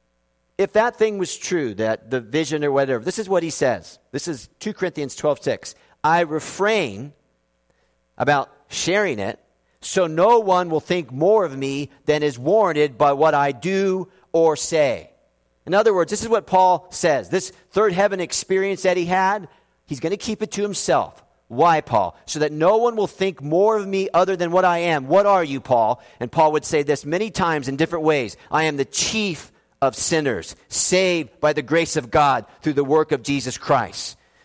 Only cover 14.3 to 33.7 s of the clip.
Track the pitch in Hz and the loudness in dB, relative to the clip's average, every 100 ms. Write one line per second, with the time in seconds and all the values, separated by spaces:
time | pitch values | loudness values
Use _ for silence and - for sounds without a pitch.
14.3 | 165 165 147 - 160 143 98 73 _ _ | 2 2 2 -2 0 0 -2 -10 _ _
15.3 | _ _ _ - 190 226 190 160 202 220 | _ _ _ -2 2 4 2 0 -2 -2
16.3 | 220 - 185 185 175 - - 175 139 92 | -2 2 4 4 2 -2 -4 0 0 -2
17.3 | 185 - - _ 190 214 175 202 190 170 | -4 -6 -12 _ 0 0 2 0 0 -6
18.3 | - - 190 196 190 190 180 170 185 190 | -6 -2 -2 -2 -2 0 0 0 0 0
19.3 | 208 175 _ _ _ - 131 165 202 - | -2 -6 _ _ _ -12 -8 -4 -4 -6
20.3 | 214 214 202 208 190 - 151 90 - _ | -6 -6 -4 -4 -4 0 0 0 -8 _
21.3 | _ - 117 170 156 - 113 90 - - | _ -8 2 4 4 2 0 0 -6 -10
22.3 | 156 151 151 165 220 240 226 196 - 190 | -2 -2 2 2 4 2 0 -4 -2 -4
23.3 | 170 143 165 208 220 196 196 190 165 185 | -4 -2 2 4 2 0 -2 0 2 2
24.3 | 185 170 180 185 170 170 151 131 185 202 | 0 0 2 2 2 0 -2 2 2 4
25.3 | 196 160 135 - 120 110 123 - - 127 | 2 0 -4 0 2 2 0 -6 -10 -6
26.3 | 165 156 151 - 156 143 139 143 175 220 | 2 2 2 0 -2 0 -2 -2 -4 -4
27.3 | - 175 156 131 135 160 170 156 147 110 | -2 -2 -2 -2 -2 -2 -2 0 0 0
28.3 | - - 156 156 143 131 - - 220 208 | -8 -4 -2 0 -2 -4 -4 -4 -2 -4
29.3 | 156 - _ _ - 135 - - 165 147 | -6 -12 _ _ -2 -2 0 -2 0 0
30.3 | 98 - - - - - 185 185 170 156 | -2 -6 -16 -10 -4 0 2 2 0 -4
31.3 | - 151 151 120 165 165 156 120 156 143 | -2 0 0 0 0 0 -2 0 2 4
32.3 | 127 104 _ 156 139 143 156 156 139 117 | 2 -4 _ -4 0 2 2 2 -2 -2
33.3 | 139 123 - - | -4 -4 -6 0